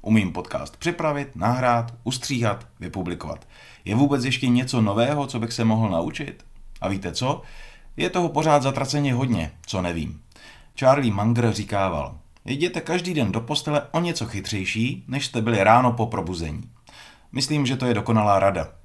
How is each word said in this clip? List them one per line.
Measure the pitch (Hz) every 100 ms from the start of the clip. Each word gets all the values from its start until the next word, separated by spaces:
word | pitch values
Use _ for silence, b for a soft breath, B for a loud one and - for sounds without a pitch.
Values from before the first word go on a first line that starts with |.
Umím | 104 110 92
podcast | 82 90 - 80 -
připravit, | 170 170 160 143 139 -
nahrát, | 95 127 127 117 117 -
ustříhat, | - 127 - 127 113 101 - _
vypublikovat. | 92 95 87 85 80 80 - B B B -
Je | 107
vůbec | 143 139 127
ještě | 127 135
něco | 123 127 127
nového, | 107 104 120 147 139
co | 123
bych | 113
se | - 113
mohl | 110 110
naučit? | 85 85 - - - - - - -
A | 95
víte | 98 92
co? | 80 127 147 B B B B B -
Je | 175
toho | 180 170
pořád | 139 160 147
zatraceně | 135 127 127 147 143
hodně, | 123 131 104 78 - -
co | 95
nevím. | 90 82 76 78 - B B B B -
Charlie | 131 143 127
Munger | 101 107 120 117
říkával: | 104 104 101 98 78 69 - - - -
„Jděte | 143 175 175
každý | 160 175 170
den | 156 107
do | 107
postele | 117 147 - 147 147
o | 160
něco | 175 165 110
chytřejší, | 98 95 104 92 110 120 180 -
než | 135 -
jste | 120
byli | 113 110
ráno | 98 120 127
po | 117 107
probuzení.“ | - 85 90 80 76 - - - B B B B
Myslím, | 131 139 151 131
že | 127
to | 127
je |
dokonalá | 107 98 113 104 98
rada. | 98 90 78 -